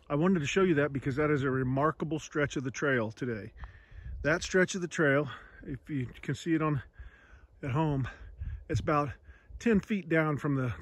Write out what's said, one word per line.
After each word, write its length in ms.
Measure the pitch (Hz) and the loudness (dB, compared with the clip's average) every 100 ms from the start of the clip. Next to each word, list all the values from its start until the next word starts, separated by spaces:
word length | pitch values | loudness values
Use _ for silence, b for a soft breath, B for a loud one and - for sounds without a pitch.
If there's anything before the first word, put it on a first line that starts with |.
| - | -4
I 40 | |
wanted 260 | 147 175 185 | 2 4 4
to 60 | 143 | 2
show 160 | 196 | 4
you 120 | 190 | 4
that 180 | 143 147 | 4 2
because 240 | 139 143 127 | 0 -2 0
that 140 | 151 | 2
is 140 | 147 | 2
a 60 | 135 | 2
remarkable 680 | 131 131 135 151 - 160 156 | 0 0 2 2 0 -4 -4
stretch 380 | - 151 143 151 | -4 -2 -2 -2
of 80 | |
the 60 | 131 | -6
trail 400 | - 147 127 110 | -2 2 2 0
today. 400 | - 120 110 107 - B B B B B B | -4 -6 -6 -10 -14 B B B B B B
That 180 | 143 170 | 0 0
stretch 320 | - 190 180 | 2 2 2
of 80 | 196 | 0
the 60 | 175 | -4
trail, 380 | - 151 139 143 B B B - | 2 4 4 0 B B B -12
if 220 | 135 - | -12 -6
you 180 | 147 120 - | -6 -6 -8
can 140 | - | -8
see 180 | 139 - | -6 0
it 80 | 160 | 0
on 220 | 156 147 B B B B B B B - | 2 -2 B B B B B B B -12
at 80 | 147 | -4
home, 360 | 123 160 143 123 B B B B B - | 0 2 0 -2 B B B B B -4
it's 120 | - | -2
about 280 | - 151 147 - b b b - | 2 2 0 -6 b b b -4
ten 220 | 233 208 | 2 2
feet 300 | - 208 160 | 2 -2 2
down 260 | 160 156 143 | 2 2 0
from 200 | 156 135 | 0 0
the 180 | 127 - | 0 -4